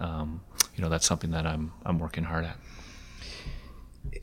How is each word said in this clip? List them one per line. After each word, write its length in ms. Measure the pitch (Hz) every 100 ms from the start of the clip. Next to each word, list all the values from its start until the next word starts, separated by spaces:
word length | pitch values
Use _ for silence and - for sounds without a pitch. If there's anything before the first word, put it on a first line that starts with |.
um, 400 | 85 80 78 82 - - - -
you 60 |
know, 60 | 82
that's 180 | 82 -
something 240 | 82 85
that 140 | 80 80
I'm, 260 | 78 78 -
I'm 140 | - 85
working 260 | 80 -
hard 200 | 82 82
at. 120 | 82 - - - - - - - - - - - - - - - - -